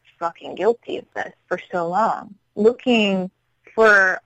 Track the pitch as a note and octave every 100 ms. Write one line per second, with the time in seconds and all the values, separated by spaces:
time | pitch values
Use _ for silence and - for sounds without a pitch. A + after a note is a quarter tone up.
0 | _ _ E3+ - C#3 C#3 G3 A#3 - -
1 | - - - - _ F3+ - F3+ E3+ F#3
2 | A3 B2 - - _ - G#3+ B3 B3+ A#3+
3 | G3+ F#3+ F#3 - _ _ _ - A3 G3+
4 | F#3+ F3+